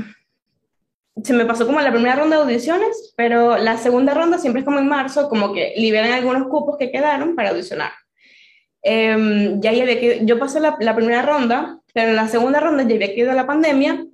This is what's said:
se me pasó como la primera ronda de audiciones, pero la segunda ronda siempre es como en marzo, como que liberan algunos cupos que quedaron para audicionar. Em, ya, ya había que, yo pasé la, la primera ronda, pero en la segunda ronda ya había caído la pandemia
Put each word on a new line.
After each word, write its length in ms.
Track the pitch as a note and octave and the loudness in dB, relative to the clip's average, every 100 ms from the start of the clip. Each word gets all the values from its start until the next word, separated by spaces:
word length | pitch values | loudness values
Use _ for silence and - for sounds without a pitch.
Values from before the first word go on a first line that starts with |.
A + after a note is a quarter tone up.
| - - _ _ _ _ _ _ _ _ _ - | -16 -16 _ _ _ _ _ _ _ _ _ -14
se 100 | A3 | -2
me 100 | A#3+ | 0
pasó 220 | A#3 A#3 A#3 | 0 0 0
como 140 | D4+ | 2
la 120 | C#4 | 2
primera 240 | A#3 B3 C4 | 2 2 2
ronda 200 | D#4 D#4 | 2 2
de 60 | |
audiciones, 720 | C#4 A#3 D4 F4+ A4 A4+ - - | 2 0 -2 0 0 -4 -12 -4
pero 400 | A#3 A#3 A#3+ G#3+ | 0 2 2 2
la 180 | A3+ A3 | 0 0
segunda 380 | B3 B3 C4+ | 0 2 2
ronda 240 | D4 E4+ E4+ | 2 0 0
siempre 220 | D4 B3+ | -2 -2
es 40 | |
como 140 | C4+ C#4+ | -2 0
en 100 | C#4 | 0
marzo, 400 | C#4+ C4 D4 C#4+ | -2 -2 -2 -2
como 240 | A3 G3+ | 0 -2
que 220 | F#3+ - G#3 | -2 -4 0
liberan 360 | A3+ G#3+ A3+ | 0 2 0
algunos 360 | B3+ B3 B3+ C4+ | 0 0 -2 -2
cupos 280 | D4+ C#4+ D4 | -2 -2 -4
que 120 | B3+ | -4
quedaron 460 | C4 D4 C#4 D#4 E4+ | -2 0 0 -2 -2
para 140 | G3+ | -2
audicionar. 420 | F3+ - - D3 - _ _ _ - - _ _ _ | -4 -6 -6 -8 -10 _ _ _ -20 -20 _ _ _
Em, 800 | G3 A3+ A3 A3 G#3+ G#3 G3+ G3+ | -2 2 2 2 2 2 0 0
ya, 120 | G#3+ | 0
ya 100 | A#3+ | 2
había 180 | B3+ A#3 | 2 2
que, 200 | A#3+ - | 2 2
yo 140 | A3 A#3 | 2 2
pasé 200 | C#4 D4+ | 0 0
la, 160 | D#4 D4+ | 0 0
la 160 | A3 A3 | -2 0
primera 260 | A3+ A#3+ | 0 0
ronda, 560 | C#4 D4 A#3 B3+ D#4+ - _ | 0 0 0 -2 -4 -12 _
pero 180 | A#3 A3+ | -2 0
en 60 | A3 | 2
la 100 | A3 | 0
segunda 320 | A#3 B3 D4 | 0 2 2
ronda 220 | D#4+ C#4+ | 2 0
ya 100 | A#3 | 2
había 140 | G#3+ G3+ | 0 0
caído 240 | A#3 B3 | 0 0
la 120 | C4 B3+ | 0 0
pandemia 600 | D4+ D#4+ C4+ D4+ E4 - | 0 2 2 0 -2 -8